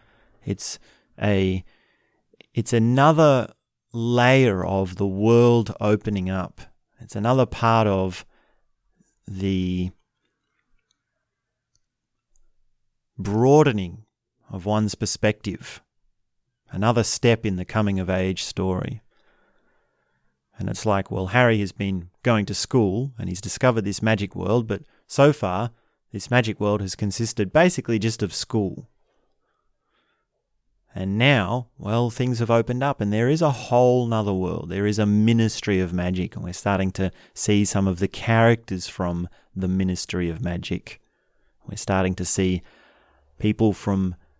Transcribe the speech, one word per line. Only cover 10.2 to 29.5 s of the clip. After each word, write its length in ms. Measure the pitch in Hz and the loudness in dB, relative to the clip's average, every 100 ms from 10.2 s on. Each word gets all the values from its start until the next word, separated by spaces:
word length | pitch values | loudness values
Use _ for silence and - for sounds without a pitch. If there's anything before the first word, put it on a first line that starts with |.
| _ _ _ _ _ _ _ _ _ _ _ _ _ _ _ _ _ _ _ _ _ _ _ _ _ _ _ _ _ - | _ _ _ _ _ _ _ _ _ _ _ _ _ _ _ _ _ _ _ _ _ _ _ _ _ _ _ _ _ -10
broadening 880 | 98 107 127 151 143 104 90 120 - _ _ _ - | -2 2 6 6 6 2 -4 -10 -20 _ _ _ -14
of 160 | 95 98 | -8 -2
one's 300 | 107 104 - | 0 0 -4
perspective. 840 | 110 - 107 - 101 - - - _ _ _ _ _ _ _ _ _ | -6 -2 -2 -2 -8 -10 -12 -18 _ _ _ _ _ _ _ _ _
Another 320 | 92 110 117 | -4 0 2
step 420 | 110 - 120 113 107 | 0 0 2 2 0
in 120 | 90 | -6
the 80 | 90 | -4
coming 340 | 110 104 98 | -2 -2 -2
of 100 | 90 | -2
age 340 | 95 92 92 | -2 -2 -4
story. 580 | - - 92 90 - 110 _ _ _ _ _ _ _ _ _ _ _ _ _ _ _ - | -8 -4 -4 -4 -6 -10 _ _ _ _ _ _ _ _ _ _ _ _ _ _ _ -10
And 120 | 98 | -8
it's 160 | - 107 | -4 -2
like, 260 | 98 - | -2 -2
well, 160 | 101 90 | -6 -2
Harry 320 | 120 123 110 | 2 4 2
has 120 | 98 | -2
been 380 | - 98 95 85 _ | -4 -4 -4 -8 _
going 220 | 123 110 101 | 0 0 0
to 80 | |
school 600 | 101 - 127 101 107 139 120 | -6 -2 0 2 0 -6 -8
and 100 | 92 | -10
he's 120 | 90 | -8
discovered 420 | - - 127 113 | -8 0 0 0
this 180 | 98 98 | -2 -2
magic 340 | 113 104 101 90 | 0 0 -2 -6
world, 320 | 92 120 110 | -2 0 -2
but 160 | 101 - _ - | -8 -10 _ -6
so 260 | - 143 | 4 4
far, 380 | 143 95 92 117 _ _ _ _ | 4 -2 -4 -6 _ _ _ _
this 160 | 101 - | -12 -2
magic 300 | 123 110 - | 0 0 -2
world 220 | 104 104 | -2 -2
has 140 | 95 - | -4 -6
consisted 560 | 104 104 113 - 95 | -6 -4 -4 -2 0
basically 480 | 156 180 - - 110 | 4 4 2 -2 -2
just 220 | 113 - | -2 -2
of 120 | 98 | -4
school. 540 | - - 113 95 - - _ _ _ _ _ _ | -6 -4 -2 -2 -6 -18 _ _ _ _ _ _